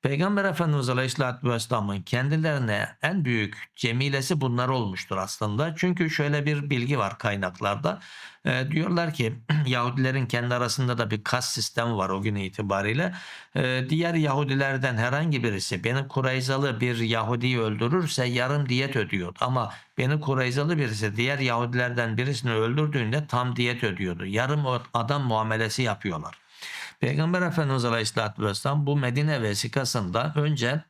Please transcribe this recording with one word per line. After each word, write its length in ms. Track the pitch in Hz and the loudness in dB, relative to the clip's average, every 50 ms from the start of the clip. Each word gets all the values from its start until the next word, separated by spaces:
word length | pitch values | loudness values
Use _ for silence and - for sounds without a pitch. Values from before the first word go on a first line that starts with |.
| - | 2
Peygamber 420 | 139 139 143 175 196 208 202 196 | 0 2 2 0 2 2 2 0
Efendimiz 440 | 196 170 147 170 160 147 143 131 123 | 0 0 0 0 2 2 0 0 0
Aleyhisselatü 600 | 127 123 131 131 123 - 139 127 123 123 127 123 | 0 0 0 -2 0 0 -2 -2 -2 -2 0 0
Vesselam'ın 520 | 120 117 113 - 123 117 104 101 101 98 90 | 0 0 -2 -2 -2 -2 0 -2 -4 -6 -4
kendilerine 840 | - - 120 127 139 151 160 156 160 151 139 127 113 104 101 107 - - _ - | -2 -2 -2 0 0 0 0 0 0 0 0 0 0 0 0 -2 -4 -6 _ -2
en 220 | 147 185 196 156 | -2 0 0 0
büyük 460 | 127 120 113 107 101 - - - - _ | 2 2 2 0 -2 -4 -10 -16 -18 _
cemilesi 640 | - - 120 113 123 135 143 139 139 131 131 180 - | -4 -2 0 0 2 0 0 0 0 0 0 0 0
bunlar 280 | 135 131 120 120 123 127 | 2 0 2 0 0 0
olmuştur 480 | 135 127 113 101 92 90 - - 98 | 0 0 0 -2 -4 -6 -6 -6 -4
aslında. 580 | 95 92 95 - - 110 104 101 107 147 165 160 | -4 -4 -4 -4 -4 -2 -2 0 0 -2 -2 -2
Çünkü 340 | 156 - 180 180 180 175 160 | 0 0 0 2 2 0 -2
şöyle 360 | 156 - 147 147 147 147 143 | 0 0 0 2 2 0 0
bir 240 | 147 151 147 143 143 | 0 0 -2 0 -2
bilgi 280 | 143 123 117 127 143 131 | -2 -2 0 0 0 0
var 200 | 107 98 110 - | 0 -2 -4 -2
kaynaklarda. 840 | - 113 101 101 98 90 90 - 104 101 101 101 143 170 185 196 - - - - - - - - _ | -2 -2 -2 0 -2 -2 -4 -2 0 0 0 2 0 -2 -2 -2 -8 -18 -18 -18 -18 -20 -20 -6 _
E, 200 | - 127 127 135 143 | 0 0 0 0 0
diyorlar 440 | 151 160 165 - 175 170 170 165 156 | 0 0 0 2 0 0 0 0 -2
ki 200 | - 120 113 - - - - | -2 -2 -2 -2 -6 -4 0
<clears throat> 160 | 151 151 151 | 0 2 2
Yahudilerin 600 | 131 127 123 120 123 127 131 131 131 131 135 131 | 2 2 2 0 0 0 0 0 2 2 0 0
kendi 280 | - - 120 120 120 123 | 0 0 0 0 0 0
arasında 440 | 123 123 120 - - 131 123 123 113 | 0 0 0 0 0 0 0 2 0
da 120 | 117 107 | 0 0
bir 140 | 107 104 104 | 0 -4 -2
kas 300 | - - 123 123 - - | 0 0 0 0 -2 -2
sistemi 420 | - 104 - - - 117 120 117 | -2 -4 -2 -2 0 0 2 2
var 120 | 101 95 95 | 0 0 0
o 140 | 95 98 101 | 0 0 0
gün 120 | 110 104 | 0 -2
itibariyle. 800 | 101 98 95 - - 110 98 98 98 98 104 113 139 170 180 180 180 - - - - - - _ | -2 -4 -4 -4 -4 -2 0 0 0 2 0 0 0 0 -2 -4 -6 -12 -14 -16 -16 -18 -6 _
E, 300 | 143 139 127 127 131 127 127 | 0 0 2 0 0 0 0
diğer 260 | 147 160 170 170 170 | 0 0 0 2 2
Yahudilerden 840 | 165 156 147 135 139 147 131 135 135 139 135 135 131 131 135 123 | 2 2 2 2 0 0 0 2 2 2 0 0 0 0 0 2
herhangi 460 | 107 113 123 127 143 160 170 151 131 117 | 2 2 2 2 2 2 2 0 2 2
birisi 400 | 117 104 98 90 - - 92 85 | 0 0 0 -2 -2 -4 -2 0
Beni 240 | 113 120 135 139 139 | 0 0 0 -2 -2
Kureyzalı 720 | - 139 131 131 131 131 127 127 135 135 139 139 127 113 | -2 0 0 2 0 0 0 0 0 2 2 0 0 0
bir 160 | 123 123 120 113 | 0 0 0 0
Yahudi'yi 640 | 117 113 113 113 110 107 123 120 120 131 127 120 | 0 0 2 0 0 0 0 0 2 2 2 2
öldürürse 640 | 113 107 104 104 113 120 147 185 175 151 - - 127 | 2 0 0 0 0 2 2 2 0 0 0 0 0
yarım 440 | 123 123 123 123 131 143 147 147 127 | 0 2 0 0 2 2 0 0 2
diyet 280 | 123 127 135 139 131 | 2 0 0 0 0
ödüyordu. 420 | 117 104 90 - 98 90 87 90 - | 0 0 0 -2 -4 -4 -4 -2 -2
Ama 320 | 117 123 127 127 123 117 - - - _ _ - | -2 0 2 0 0 -2 -6 -12 -18 _ _ 0
Beni 220 | 123 131 147 156 | 2 2 2 0
Kureyzalı 580 | 151 139 139 131 127 123 123 135 147 156 175 156 | 0 0 0 2 2 0 0 0 0 0 2 0
birisi 380 | 143 117 110 107 107 107 101 | 0 0 -2 -2 -2 -2 0
diğer 220 | 110 120 127 143 139 | 0 0 0 0 0
Yahudilerden 800 | 135 127 117 117 120 120 120 123 123 123 120 120 120 113 110 | 0 0 2 0 0 0 2 0 0 0 2 0 0 0 2
birisini 360 | 107 123 135 143 117 123 123 113 | 0 0 0 0 0 0 0 2
öldürdüğünde 720 | 110 110 113 120 147 151 151 147 135 117 107 117 147 151 | 2 2 2 2 2 0 2 0 0 0 0 0 -2 -2
tam 300 | 147 - 123 123 127 120 | 0 0 0 0 0 0
diyet 280 | 120 123 120 120 120 117 | 0 0 0 0 0 0
ödüyordu. 420 | 110 95 90 98 92 87 82 92 | -2 0 0 -2 -2 -2 -4 -4
Yarım 400 | 95 98 107 123 131 147 147 143 | -2 0 0 2 2 2 0 2
o 160 | 131 127 120 120 - _ | 0 0 -2 -4 -2 _
adam 280 | 120 113 117 143 143 139 | -2 0 2 0 0 2
muamelesi 600 | 127 113 110 110 110 110 110 113 110 - - 131 | 2 2 2 2 2 2 0 0 0 0 0 0
yapıyorlar. 560 | 117 104 - - 98 87 80 78 - - - _ _ - - - - - - - - - _ | 0 0 -2 -2 -4 -4 -4 -6 -10 -14 -16 _ _ -20 -18 -14 -12 -12 -12 -12 -12 -4 _
Peygamber 420 | - 123 139 147 156 165 175 180 180 | 0 0 2 2 2 2 2 2 2
Efendimiz 420 | 170 - 170 156 139 135 131 120 | 2 2 0 2 2 2 2 2
Aleyhisselatü 580 | 120 117 117 113 107 - - 110 107 107 - 107 | 2 2 2 0 0 0 0 -2 -2 -2 -2 -2
Vesselam 420 | 104 98 98 - 135 143 151 147 | 0 0 0 -2 0 0 0 0
bu 100 | 139 143 | 2 0
Medine 460 | 143 135 123 120 131 147 151 151 135 113 | 2 2 2 0 2 2 2 0 0 0
vesikasında 920 | 107 101 104 - - - 139 135 127 - 123 104 90 87 95 127 156 151 | 0 0 -2 -4 -2 0 0 0 0 0 -2 -2 0 0 0 0 0 0
önce 480 | 151 147 151 156 135 117 120 135 156 - _ | 0 0 2 0 2 2 0 0 0 -4 _